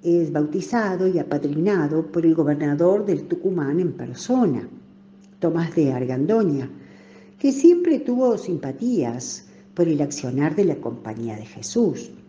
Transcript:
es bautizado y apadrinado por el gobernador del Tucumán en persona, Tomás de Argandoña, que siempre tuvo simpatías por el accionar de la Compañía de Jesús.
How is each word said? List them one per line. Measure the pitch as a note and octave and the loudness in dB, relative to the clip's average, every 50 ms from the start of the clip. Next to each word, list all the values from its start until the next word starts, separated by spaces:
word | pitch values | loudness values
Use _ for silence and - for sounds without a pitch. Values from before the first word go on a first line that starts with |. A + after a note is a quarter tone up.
| - | 2
es | F3 E3+ F3 E3+ D3+ | 4 2 4 2 2
bautizado | C#3+ D3+ D3+ D3+ - F#3+ E3+ - - A#3+ A3 G3+ F#3+ F3 F#3 F#3 | 0 0 0 0 -2 -4 -4 -2 -2 0 0 0 0 0 0 2
y | F3+ E3 | 2 0
apadrinado | C#3+ - D3 D3 C#3+ D3 C#3+ D#3 E3 G3+ G#3 F#3 D#3 D3 D#3 D#3 D#3+ | -2 0 -4 -2 -2 -2 -2 0 2 2 2 2 2 0 0 -2 -2
por | D#3 - E3+ E3 | -2 -2 2 4
el | E3 D#3+ | 4 4
gobernador | D#3+ D#3 D3 D3 D3 D3+ D3 C#3+ D3 E3+ F3 F#3+ G#3 G#3+ | 4 4 2 2 0 0 0 0 4 4 4 4 2 2
del | G#3 F3 C#3 - | 0 -2 -2 -2
Tucumán | - F3 E3+ - F#3+ F#3 F3 D3 C3+ C#3+ E3+ | -4 -6 -2 -2 -2 -2 0 -2 0 0 0
en | F#3 E3 C3+ | 0 -2 -4
persona, | - B2+ B2+ B2+ - - - B3 C4 A#3+ F#3+ C3 A#2 - - - - - - - - - - - - - - - - | -6 -10 -10 -10 -12 -4 -2 2 2 2 2 0 -2 -6 -8 -16 -20 -20 -20 -20 -20 -20 -20 -20 -20 -20 -20 -12 -2
Tomás | - E3+ D#3+ E3+ E3+ D#3+ D#3 | -2 0 0 0 -2 -2 0
de | F3 D#3 C#3 C3 | 2 2 2 2
Argandoña, | B2 B2+ B2 C3 C3 C#3 D#3+ A3 A3+ A3 F3+ D3 C3+ B2 - - - - - - - - - - - - - - - | -2 -4 -4 -2 -2 0 2 2 2 2 2 0 -2 -4 -8 -12 -16 -20 -20 -20 -20 -20 -20 -20 -20 -20 -20 -20 -2
que | - C#4 | 0 0
siempre | C4 C4+ - E4+ F4 F4 - F4 D#4 B3 | 0 6 6 6 6 8 4 2 0 0
tuvo | - - B3 B3 C4 B3 A3+ F#3+ | 0 -2 0 2 2 2 2 0
simpatías | - - F3+ D3 - C3+ C3 - A3+ A#3+ B3 G3 C#3 A#2 A2+ B2 C3 - - - - - - - - - - | -2 -6 -6 -6 -4 -8 -8 -4 -2 -2 0 0 0 -2 -4 -6 -8 -10 -12 -14 -16 -20 -20 -20 -20 -20 -2
por | - F3 E3 | 0 0 2
el | D#3+ C#3+ | 2 0
accionar | D3 C#3+ - - - B2+ B2 C3+ C#3+ D#3 D#3 | 0 -2 -4 -6 -6 -4 -2 0 0 0 2
de | F3+ G3+ | 2 2
la | F3 D3 | 2 0
Compañía | - - A#2+ A#2 A#2+ - G#2+ G#2+ A2+ A#2 A#2 G#2+ | -2 -6 -8 -10 -8 -12 -12 -10 -8 -8 -8 -8
de | G#2 A2 | -10 -14
Jesús. | - - - A2 - - A#3 A#3+ F#3+ C3+ - - - - - - | -16 -16 -16 -14 -6 0 0 0 0 0 -4 -10 -16 -18 -20 -20